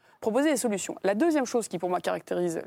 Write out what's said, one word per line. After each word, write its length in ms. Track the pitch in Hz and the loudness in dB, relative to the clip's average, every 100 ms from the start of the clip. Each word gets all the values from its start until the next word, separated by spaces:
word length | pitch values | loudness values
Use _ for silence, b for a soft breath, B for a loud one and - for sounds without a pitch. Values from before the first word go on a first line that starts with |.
| b b | b b
proposer 300 | 226 220 302 | -2 2 2
des 60 | 262 | 2
solutions. 380 | 240 196 - - | 0 -2 -4 -2
La 120 | 190 208 | 0 2
deuxième 300 | 339 302 247 | 4 2 2
chose 200 | 240 208 | 0 -2
qui, 120 | 175 | -4
pour 100 | 180 | -2
moi, 100 | 175 | -2
caractérise 600 | 185 180 - 180 175 165 | -2 -4 -4 -2 0 -2